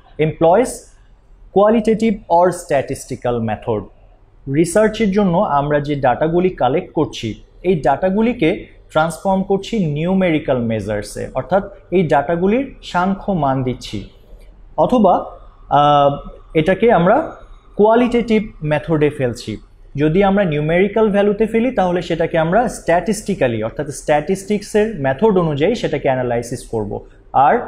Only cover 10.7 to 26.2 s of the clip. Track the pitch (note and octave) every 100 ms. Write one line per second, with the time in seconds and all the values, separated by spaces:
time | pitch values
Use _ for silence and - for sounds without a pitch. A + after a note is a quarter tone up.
10.7 | A2 G2 G#2 - A2+ A2 C3 - F#3+ G3
11.7 | - - F3+ D#3 D3 C#3+ E3+ F#3+ A#3+ C#4
12.7 | - - F3 F#3 G3 - F3+ C#3 C3 B2+
13.7 | A#2+ - G#2 F#2+ - - - - - -
14.7 | - E3 B3 F#3+ G#3+ - - - - -
15.7 | C#3+ D3 D3 C#3+ C#3+ - - - D#3+ D#3
16.7 | F#3+ A3+ F#3 F3 C4+ D#4+ - - - -
17.7 | - G#3+ A#3 A#3+ A#3+ - A3 G#3+ - D3+
18.7 | D3+ D#3 D#3 D3 - B2 A2+ - G#2 -
19.7 | - - C3+ D#3 F3+ G3 G3+ F#3 D3 D3+
20.7 | F3 G3+ A3 G#3+ G3+ G#3 G#3 A3 A3+ B3
21.7 | B3 F#3 F3 F3 E3 E3 E3 D#3+ G3+ A#3+
22.7 | - - E3+ A3+ G#3+ - F#3 C3 A2+ A2
23.7 | - C#3+ C3+ - D3+ D3+ F#3+ - G#3 -
24.7 | G#3+ A3 F#3+ C3+ C3+ A3 F#3 E3 C#3 E3+
25.7 | A#3+ D#3 D3 C#3 B2+